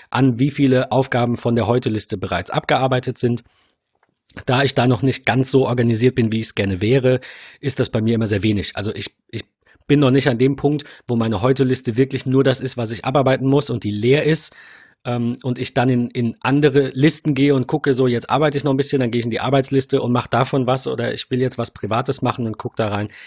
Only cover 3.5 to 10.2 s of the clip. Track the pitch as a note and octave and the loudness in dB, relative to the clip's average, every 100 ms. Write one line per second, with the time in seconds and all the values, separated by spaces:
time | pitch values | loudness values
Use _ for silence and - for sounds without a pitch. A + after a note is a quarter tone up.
3.5 | _ _ _ _ _ _ _ _ - - | _ _ _ _ _ _ _ _ -12 -2
4.5 | B2+ C#3 - B2 B2 C3+ - - A#2+ B2+ | 0 0 2 2 2 0 -2 0 0 2
5.5 | C3+ C3 B2 A#2 A2 B2+ B2+ A2 A2 A2 | 2 2 2 0 2 2 2 0 -2 -4
6.5 | - G2 F#2 G#2 C3+ B2+ B2+ - - - | -4 -2 -2 0 2 2 0 -2 -20 -20
7.5 | - C#3 - A#2+ A#2 A2 A2+ A2 G#2 A2 | -10 -6 -2 -2 0 0 0 0 0 0
8.5 | G#2 E2+ - G2+ - - _ _ G#2+ - | 0 -2 -6 -6 -6 -8 _ _ -14 -14
9.5 | _ _ _ - D3 C#3 C3+ | _ _ _ 0 4 4 4